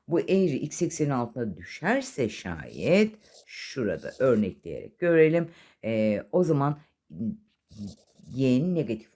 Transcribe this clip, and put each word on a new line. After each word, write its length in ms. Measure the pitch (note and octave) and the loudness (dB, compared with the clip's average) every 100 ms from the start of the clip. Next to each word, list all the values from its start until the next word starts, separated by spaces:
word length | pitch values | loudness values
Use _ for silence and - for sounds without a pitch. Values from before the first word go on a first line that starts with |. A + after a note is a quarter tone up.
| - | -4
Bu 120 | E3+ | -2
eğri 360 | - F#3+ F#3 C3 | 2 2 2 0
x 260 | D3+ - | -4 -4
eksenin 280 | E3 - D3 | -4 -2 -2
altına 480 | C3 A#2 C3 A2+ F2 | 0 -4 -4 -6 -8
düşerse 720 | F2+ - E3 C4 C4 - A2 | -14 -6 -2 -2 -2 -4 -4
şayet, 840 | - F#2+ G2 A#1 B1 G2+ F#3 A3 - _ - - | -4 -10 -10 -10 -4 2 4 4 -2 _ -20 -20
şurada 640 | - - C#3 G#2 E2 - - | -16 -12 -4 -2 -4 -6 0
örnekleyerek 800 | C3 A2+ G2 - E2+ C#2 - - | 4 4 2 -4 -12 -12 -12 -2
görelim, 500 | F3 E3 D#3 E3+ E3 - - _ | 2 6 6 4 -2 -10 -20 _
e, 400 | G#2+ A2 G#2+ G#2 - | -2 0 2 0 0
o 120 | F3 | 0
zaman 360 | E3 C#3+ C#3+ D3+ _ _ _ D#3 A3+ - _ _ _ A2 G2+ - _ _ - C3 | 2 2 0 -2 _ _ _ -8 -8 -8 _ _ _ -14 -14 -14 _ _ -12 0
y'nin 400 | C3 B2+ E3+ E3+ | 2 2 2 0
negatif 340 | C#3+ A2+ - | -2 -4 -8